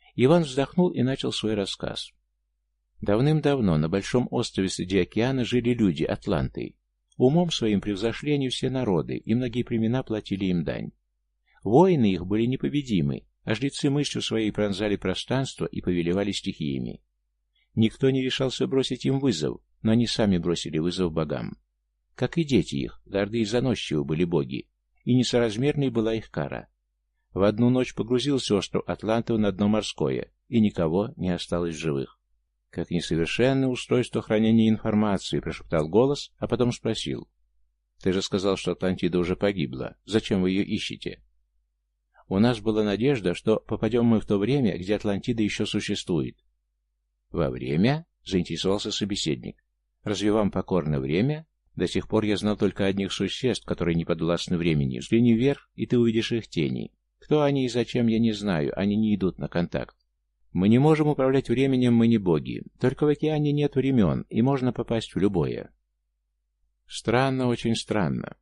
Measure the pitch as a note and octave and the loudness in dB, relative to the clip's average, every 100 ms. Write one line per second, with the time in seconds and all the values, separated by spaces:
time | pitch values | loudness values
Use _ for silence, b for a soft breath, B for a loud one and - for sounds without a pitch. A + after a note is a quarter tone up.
0 | b - B2 F3 D3+ B2+ C3+ - F3+ - | b 0 4 4 2 -2 -2 2 0 2
1 | B2+ C3+ B2+ A2 G#2+ G#2+ F#2+ - - - | -2 -2 -4 -4 -2 -2 -4 -6 -8 -8
2 | - _ _ _ _ _ _ _ _ - | -12 _ _ _ _ _ _ _ _ -10
3 | - G#2 C#3+ D#3 C#3+ C#3 G#2 D#2 D#2 F#2+ | -2 2 2 2 2 2 2 2 2 -2
4 | G2 B2 B2+ B2+ A2+ - F#2+ - F2+ F#2+ | 0 0 0 -2 -4 -2 -2 -2 -2 0
5 | F2 G#2+ A#2+ C3+ A2+ A#2+ A#2 B2 G#2 D2 | 0 0 0 0 0 0 0 2 2 2
6 | - G#2 - F2 C2 - A#1+ - _ _ | -2 -4 -2 -2 -2 -6 -10 -12 _ _
7 | _ - B2+ D#3+ F3 - A2+ G2+ G#2 G2 | _ 2 4 4 0 0 0 0 0 -2
8 | A2+ A2 C#3+ D3 C3 - C3 B2+ B2 F2 | -4 -4 -2 -2 -2 -2 -4 -2 0 0
9 | B1 - - A#2 B2+ A2+ - A#2 A2+ B2+ | 0 -4 -2 0 0 -4 -2 0 0 0
10 | - A2 - F#2+ G2 F2+ D2 - A1 - | -2 -6 -4 -2 0 0 -2 -4 -8 -14
11 | _ _ _ _ _ b G2 A#2+ F#3+ E3 | _ _ _ _ _ b 2 6 6 6
12 | A2 F2+ F2+ G#2+ A#2 C3 C#3 C#3+ C3 G2 | 4 2 0 -2 0 -2 -2 -4 0 0
13 | C#2+ C2+ - _ - A2+ C3+ - D3 C#3 | 0 -2 -10 _ -6 -4 -4 -2 0 0
14 | C#3 - - A2+ G#2+ G2 G#2 F#2+ G#2+ G2+ | -2 -4 -4 -2 -2 0 -2 0 -2 -2
15 | F#2+ F2+ - B2+ C3+ - E2 - - F2+ | -2 -4 -2 -4 -4 -4 -6 -4 -2 0
16 | E2+ F2+ G2+ F#2+ F#2+ - D2+ C2+ A#1+ - | 0 0 -2 -4 -6 -6 -4 -4 -6 -10
17 | _ _ _ _ _ _ _ - A2 - | _ _ _ _ _ _ _ 0 0 2
18 | C3+ C3 C3 - C3+ - C3 C3+ B2+ B2+ | 0 2 0 -2 -2 -2 -2 0 0 -2
19 | C3+ C3+ C#3 E2+ C#2+ - _ _ A2 A2+ | -2 0 0 0 -2 -6 _ _ 2 2
20 | A2+ - G#2+ F2+ E2+ E2+ - D#2 E2+ F#2 | 2 2 2 2 0 -2 -2 -2 -2 0
21 | F2+ D#2+ D2+ C#2 A1 - _ _ _ _ | -2 -2 -4 -4 -8 -12 _ _ _ _
22 | _ - B2 - D#3 A#2+ D#2 C#2 B1+ - | _ -6 -4 -2 2 2 2 -2 -6 -8
23 | - G2 G2+ A#2 G#2 A#2+ B2+ G#2+ - D#2 | -6 -4 -2 -2 -2 0 0 -2 -2 -2
24 | C#2+ D#2 F2 E2+ C2 C2+ - _ _ _ | 0 0 0 0 -2 -6 -10 _ _ _
25 | - B2+ A#2+ B2 A#2 G#2 C#3 D3 C3+ A#2 | 0 2 2 2 0 0 -2 0 -2 0
26 | A2 A2 G#2+ - D2 A#1+ - _ _ _ | -2 -2 -6 -6 -6 -6 -12 _ _ _
27 | _ _ _ F2+ G2+ G#2+ A#2+ B2+ B2+ - | _ _ _ 0 0 4 2 2 0 -4
28 | A2 B2 C3+ C3+ - G2+ - - - F2 | -2 0 0 -2 0 0 0 -4 -4 -6
29 | G2+ A2+ - A2+ G#2 F#2 G#2 G#2+ G2 - | -2 -2 0 0 0 2 2 2 -2 -2
30 | D2 B1+ - _ - A#2 G#2+ - E2 F2 | -2 -2 -6 _ -2 2 2 2 0 0
31 | G2+ - F#2 F2 - F2 E2+ D2+ D#2+ C#2 | -2 -4 -4 -4 -4 -4 -4 -4 -4 -4
32 | C2 _ _ _ _ _ _ - E2+ E2+ | -6 _ _ _ _ _ _ -10 -4 -4
33 | - D#2+ E2 - B2 C3+ C3 B2 - B2 | -2 -2 0 2 2 2 0 -2 0 0
34 | A#2+ - - G#2+ A2 A2+ A2 G#2+ A2+ G#2+ | 0 -4 0 2 4 6 4 2 0 0
35 | G#2+ F#2+ - D2+ - D2+ - D#2+ D#2 F#2+ | 2 0 -2 -6 -4 -8 -4 -2 0 2
36 | C3+ C#3+ - - G#2+ A#2 B2 A2+ A2+ A2 | 2 0 -8 -10 -4 0 0 -2 -4 -4
37 | - - - _ _ _ _ _ _ _ | -6 -8 -10 _ _ _ _ _ _ _
38 | F#2+ F#2 - G2+ G2 F#2+ - F2 F#2 F#2 | -2 -2 0 -2 0 -2 -2 -2 -2 0
39 | F2+ F2 E2+ F#2 G2+ F#2+ C2+ B1+ B1+ - | 0 0 0 0 0 0 -4 -6 -10 -12
40 | - G#2+ - G2+ F#2 F#2+ - G2+ - - | -2 -2 0 0 0 0 -2 -4 -6 -10
41 | - - _ _ _ _ _ _ _ _ | -12 -12 _ _ _ _ _ _ _ _
42 | _ _ b F#2+ A#2 A2+ G#2+ G#2+ G#2+ G2+ | _ _ b 2 2 2 0 0 0 0
43 | B2+ C3+ F#2 E2+ - G#2+ - G#2+ A2 A#2 | 0 0 0 -2 0 0 0 -4 0 2
44 | A#2 A2 - G2+ G#2 C#3+ A#2 F2 F#2 G#2 | 4 4 2 0 2 2 0 0 -2 -2
45 | G#2+ G2 - A2 G#2 - G#2 G#2 - G2+ | 0 -2 -2 0 0 -2 -4 -4 -4 -4
46 | - E2+ B1+ - _ _ _ _ _ _ | -2 -2 -2 -8 _ _ _ _ _ _
47 | _ _ _ D#2+ D2 B1+ B1 D2 A2 D3+ | _ _ _ -4 -4 -4 -4 0 2 0
48 | E3 _ - F#2+ E2+ E2 F#2 G2+ G#2+ - | -6 _ -4 -2 -2 -4 -2 -2 -4 -6
49 | G2+ G2 E2 C2 A1 - _ _ _ _ | -4 -4 -4 -6 -8 -16 _ _ _ _
50 | - F#2+ G#2 G#2+ G2+ F#2+ F#2 F#2 D2+ D2 | -6 -2 0 2 0 -2 -2 -2 0 -2
51 | C2+ D#2+ C3 D3+ D#3+ _ _ - F2+ G2 | 0 0 0 -2 -10 _ _ -6 -4 -2
52 | - A2 G#2+ G2 G#2 G2+ G2+ - G2 G2 | -2 0 0 0 -2 0 -2 0 -2 0
53 | F#2+ - G2 - B2+ G#2+ - - E2+ E2 | -4 -4 -4 -2 -2 -2 -4 -4 0 0
54 | E2 E2 E2 E2+ - F2 E2+ D2+ C2+ B1 | 0 0 0 -2 -2 -2 2 2 0 -4
55 | - A#2 A#2+ A2+ C3 C#3+ - - A#2 B2+ | 0 4 6 4 2 -2 -6 -8 -2 2
56 | A#2 A2 G#2+ A#2 - - C#2+ B1+ A1 _ | 2 2 -2 -4 -4 -2 -2 -2 -8 _
57 | _ _ - D3+ C#3+ C#3+ B2+ A#2 A2+ B2+ | _ _ 0 2 4 2 0 0 -2 2
58 | A#2+ A2 A#2 G#2 G#2 E2+ C#2+ - G2+ G#2 | 2 4 2 0 0 0 0 0 0 2
59 | A2 G2+ F#2 - D2 F2 E2+ C#2 B1 - | 2 2 0 -2 -4 -2 -2 -2 -6 -14
60 | _ _ _ _ _ F2 G2 A#2+ D3 D#3 | _ _ _ _ _ 0 4 6 6 4
61 | D3+ C#3+ C3 C3+ B2+ A#2+ C3+ C3 B2 A#2 | 2 2 2 2 2 2 2 4 4 6
62 | A#2 A2+ F#2 D#2 B1+ - - - B2 B2+ | 6 4 2 0 0 -10 -12 -2 0 2
63 | D3 D3 D3+ D#3 D3 D3 C#3+ C3+ C3 C3 | 2 2 0 0 2 2 0 0 2 4
64 | F2+ C2 - G#2 B2 C#3 B2 A#2 A#2 A2+ | 4 2 -2 0 2 2 0 -2 -2 -4
65 | - - G2 F#2 C#2 A#1 - _ _ _ | -4 0 0 2 -2 -4 -10 _ _ _
66 | _ _ _ _ _ _ _ _ - - | _ _ _ _ _ _ _ _ -18 -10
67 | - A#2 C3+ C3 B2+ A#2+ A#2+ A2+ - G#2+ | -2 0 2 0 0 0 0 -2 -2 -2
68 | E2 B1+ - - | 0 -2 -6 -12